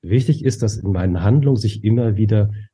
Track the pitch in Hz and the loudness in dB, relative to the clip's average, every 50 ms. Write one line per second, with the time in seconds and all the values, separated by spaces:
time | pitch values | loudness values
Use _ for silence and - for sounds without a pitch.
0 | - 85 101 131 127 - 151 - - 131 - - 117 104 104 - - 101 98 90 | -2 0 0 0 2 2 0 0 0 -4 -2 0 -4 -4 -4 -4 -4 -4 -2 -2
1 | 90 92 87 87 85 101 123 147 139 139 135 110 110 110 101 - - 110 113 123 | 0 -2 -2 0 2 2 2 4 4 2 0 2 0 -2 -4 -2 0 0 0 2
2 | 120 113 101 104 110 104 110 107 104 104 104 104 104 - | 0 0 0 0 2 2 2 2 2 0 -2 -8 -14 -18